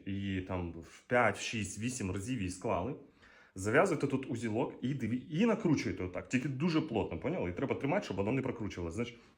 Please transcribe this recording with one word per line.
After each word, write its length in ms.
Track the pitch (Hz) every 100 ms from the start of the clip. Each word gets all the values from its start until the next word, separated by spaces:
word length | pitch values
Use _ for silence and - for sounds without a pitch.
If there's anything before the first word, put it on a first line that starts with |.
| -
і 360 | 98 98 95
там 300 | 90 90 85
в 300 | 82 80 - -
п'ять, 300 | 123 113 -
в 40 |
шість, 380 | - 113 92 101
вісім 320 | 120 127 95
разів 260 | 98 107 127
її 120 | 92
склали. 460 | - 117 90 104 151 - _ - - - 95
Зав'язуєте 520 | 101 135 190 147 139
тут 220 | 131 -
узілок 440 | 113 117 107 151 -
і 120 | 127
диві-, 300 | 143 113 127 -
і 160 | 156 233
накручуєте 580 | 214 175 139 - -
отак, 260 | 92 - -
тільки 200 | 127 151
дуже 320 | 131 170 156
плотно, 380 | - 110 87 80
поняли? 300 | 127 175 92
І 40 |
треба 220 | 87 135 -
тримати, 300 | 135 185 -
щоб 120 | 95
воно 140 | 101
не 100 | 135
прокручувалося. 540 | - - 101 - 85 90
Значить, 240 | 120 - -